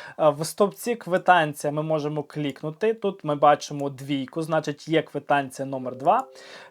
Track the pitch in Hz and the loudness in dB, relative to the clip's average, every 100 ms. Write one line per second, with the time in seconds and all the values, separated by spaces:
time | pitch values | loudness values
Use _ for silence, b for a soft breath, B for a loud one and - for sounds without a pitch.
0 | B B 156 143 160 - 202 - 233 233 | B B 2 2 -4 0 0 0 -6 -4
1 | 170 180 180 180 151 143 147 151 156 156 | -2 0 6 6 4 -2 -4 -2 -2 -2
2 | 147 151 143 151 143 135 151 156 220 220 | -2 -6 -6 -6 -6 -6 -10 -2 -2 0
3 | 202 190 151 147 147 147 - 147 139 131 | -4 -4 -4 4 6 4 0 -6 -6 -6
4 | 139 139 131 165 160 160 151 147 - 160 | -4 -4 -4 -6 -2 -2 -2 -8 0 0
5 | 156 147 - 143 135 - 135 135 127 120 | 0 -8 0 0 0 -6 -8 -6 -8 -2
6 | 156 226 254 B B B B | 2 2 0 B B B B